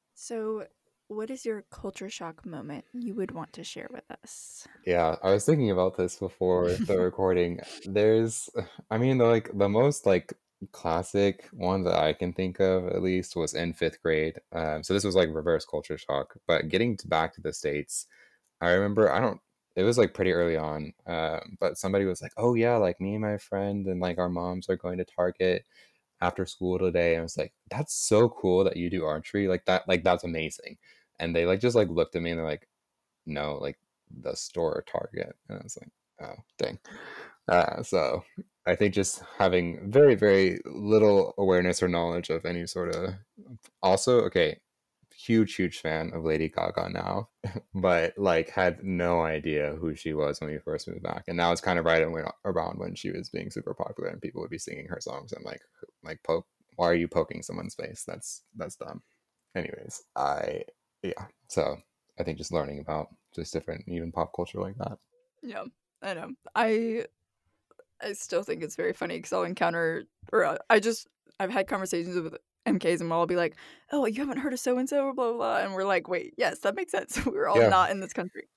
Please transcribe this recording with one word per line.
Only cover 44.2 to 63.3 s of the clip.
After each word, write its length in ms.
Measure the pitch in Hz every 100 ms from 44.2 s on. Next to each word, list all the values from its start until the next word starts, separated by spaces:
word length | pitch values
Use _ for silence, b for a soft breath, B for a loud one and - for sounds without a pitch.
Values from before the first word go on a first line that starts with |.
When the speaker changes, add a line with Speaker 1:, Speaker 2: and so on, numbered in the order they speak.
Speaker 2:
okay, 380 | 104 92 78 - _ _ _ _ _ _
huge, 400 | - 113 104 -
huge 240 | 90 -
fan 320 | 80 80 80 85
of 100 | 80
Lady 240 | 78 78
Gaga 420 | - 50 - 50
now, 400 | 50 50 50 - _
<laughs> 320 | 104 92 - 98
but, 420 | 92 85 82 -
like, 320 | 101 82 82
had 340 | - 90 87 95
no 380 | 90 87 85
idea 520 | 80 78 78 76 73 78
who 140 | 82 73
she 180 | 80
was 280 | 76 73 71
when 100 | 76
we 80 | 76
first 280 | - 78 -
moved 160 | 85
back. 220 | 87 - -
And 100 | 85
now 140 | 87
it's 100 | 85
kind 160 | - 87
of 80 | 82
right 160 | 82
awa-, 320 | 80 80 - - -
around 340 | 85 82 95
when 160 | 92 92
she 160 | -
was 200 | 92 -
being 200 | - -
super 240 | - - -
popular 360 | - - -
and 100 | -
people 220 | - -
would 80 | -
be 80 | 85
singing 280 | - - -
her 120 | -
songs 320 | - 69 -
and, 120 | - -
like, 180 | - _ _ - _ 80
like, 160 | 80
poke, 240 | - 82 - _ _ -
why 100 | 87
are 80 | 87
you 140 | 85
poking 340 | 87 78 82
someone's 320 | - 87 85 -
face? 300 | - - -
That's, 360 | - - - _ 110
that's 200 | - -
dumb. 260 | - - - _ _ _ _ 95
Anyways, 460 | 82 - - - - -
I, 500 | 69 71 - - - _ _ _
yeah. 240 | 95 - 98 _ _
So 300 | - 73 73 _ _ _ -
I 20 |
think 140 | 90 76
just 140 | -
learning 280 | 85 71 71
about 280 | 71 76 80 _ _